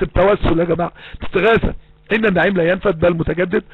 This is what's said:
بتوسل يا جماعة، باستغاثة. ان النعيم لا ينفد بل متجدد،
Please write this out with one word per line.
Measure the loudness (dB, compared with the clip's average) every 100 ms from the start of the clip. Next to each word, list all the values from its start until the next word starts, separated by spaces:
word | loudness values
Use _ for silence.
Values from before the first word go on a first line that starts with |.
بتوسل | -2 2 2 2 2 0
يا |
جماعة، | 0 -2 -4 -8 -18 -10
باستغاثة. | -6 0 2 2 0 -4 -12 -20 -6
ان | -2 0
النعيم | 0 0 0
لا | 0
ينفد | 0 -2 0
بل | 0 0
متجدد، | -2 -2 -2 -2 -6